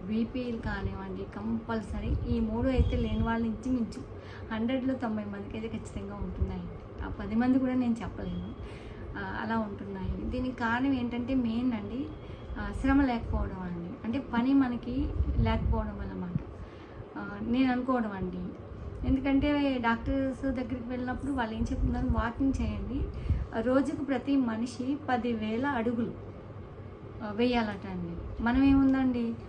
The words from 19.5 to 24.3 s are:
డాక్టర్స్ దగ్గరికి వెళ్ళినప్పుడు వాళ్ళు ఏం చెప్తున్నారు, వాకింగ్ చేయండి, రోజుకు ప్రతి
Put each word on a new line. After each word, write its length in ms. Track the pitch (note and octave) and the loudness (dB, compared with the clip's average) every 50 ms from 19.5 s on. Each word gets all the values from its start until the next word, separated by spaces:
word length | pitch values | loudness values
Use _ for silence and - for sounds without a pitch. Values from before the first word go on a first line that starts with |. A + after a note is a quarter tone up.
| D4 C#4+ C#4+ C#4 C4 B3 | 4 4 4 2 2 2
డాక్టర్స్ 680 | A3+ A#3 A#3 A3+ - C4+ C4+ C4+ C4+ C4 B3+ - C#4 | 2 2 2 2 2 0 0 2 2 0 -2 -2 -2
దగ్గరికి 440 | C4+ A#3+ C4 B3 - B3+ B3 A#3 B3 | -2 0 -2 -2 -4 -4 -6 -4 -4
వెళ్ళినప్పుడు 440 | B3+ B3 B3+ B3+ B3 - C4 C#4 | -4 -4 -4 -4 -4 -4 -2 -2
వాళ్ళు 220 | C#4 B3+ A3+ A3 A3 | 0 0 0 -2 0
ఏం 60 | A3+ | -2
చెప్తున్నారు, 460 | A#3 - C4+ - - B3+ A#3+ B3 C4 | 0 0 0 2 2 2 2 2 2
వాకింగ్ 460 | B3+ A#3 A3 A3 A#3+ - - C4+ C4+ B3 - | 2 2 2 2 0 0 2 2 2 2 2
చేయండి, 420 | A#3 G#3+ G#3+ G3+ G3+ G#3+ B3 D4+ - - - - - - - - - - - A3+ | 0 0 -2 -2 -4 -4 -2 -2 -2 -4 -4 -4 0 2 2 2 0 0 -2 0
రోజుకు 420 | A3 B3+ B3+ C#4 C4 C#4 - D4+ C#4 | 2 4 6 6 4 4 0 -2 0
ప్రతి 320 | C4+ C4+ A#3 - C#4+ | 0 0 0 2 4